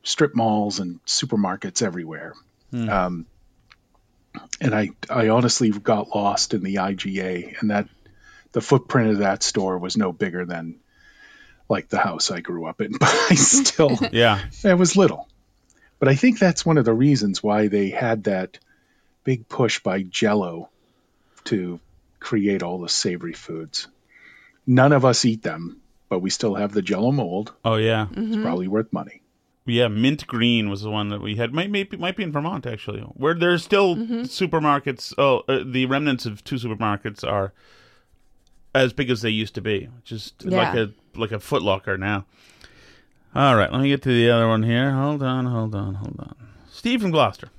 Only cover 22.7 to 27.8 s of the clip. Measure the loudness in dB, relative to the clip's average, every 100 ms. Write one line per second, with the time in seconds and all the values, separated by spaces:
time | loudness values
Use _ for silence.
22.7 | -8 -4 -4 -2 -4 -8 -12 -12 -12 -10
23.7 | -10 -12 _ _ -20 -20 -20 _ _ 2
24.7 | 6 8 6 6 4 2 0 -6 -8 -12
25.7 | -14 _ _ _ -4 -4 -2 -2 -2 -2
26.7 | -2 -2 0 2 0 -2 -4 -6 -6 -2
27.7 | 2